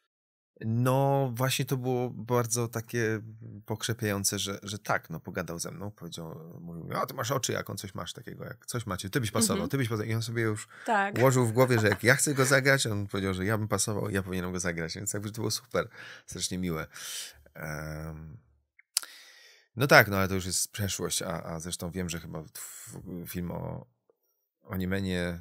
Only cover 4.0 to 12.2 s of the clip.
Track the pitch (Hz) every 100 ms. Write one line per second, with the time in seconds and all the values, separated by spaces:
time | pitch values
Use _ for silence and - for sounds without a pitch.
4 | 107 101 95 101 98 98 101 104 - 104
5 | - 82 - 90 85 85 - 80 101 104
6 | 85 90 82 80 82 - 85 85 87 -
7 | - 123 113 139 - 98 - 104 98 -
8 | 85 - - 92 127 - - 123 104 90
9 | 98 143 107 113 113 98 104 139 117 113
10 | 110 113 113 117 113 107 - - - 214
11 | 196 113 131 127 117 110 127 117 107 107
12 | 107 139